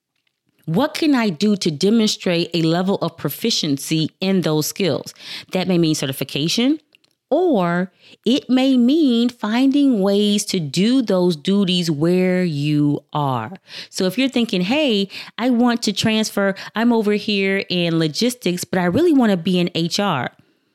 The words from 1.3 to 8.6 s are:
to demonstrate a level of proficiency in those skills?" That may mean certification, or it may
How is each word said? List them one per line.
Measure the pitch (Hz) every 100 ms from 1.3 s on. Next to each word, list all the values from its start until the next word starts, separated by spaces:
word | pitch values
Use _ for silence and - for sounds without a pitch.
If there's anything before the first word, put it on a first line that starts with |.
| 151 208 202
to | 185
demonstrate | 143 190 226 214 - 185 170 170
a | 170
level | 160 170 185 196
of | 165 -
proficiency | 147 - 233 - 160 139 - 160 156 -
in | 190 190
those | 160 156 147
skills?" | - 185 - - - - - -
That | 185 180
may | 175
mean | 160
certification, | 151 139 135 139 143 160 - 254 311 _ _ _ _ -
or | 294 359 226 170 175 185 _ - - 208
it | 269 -
may | 254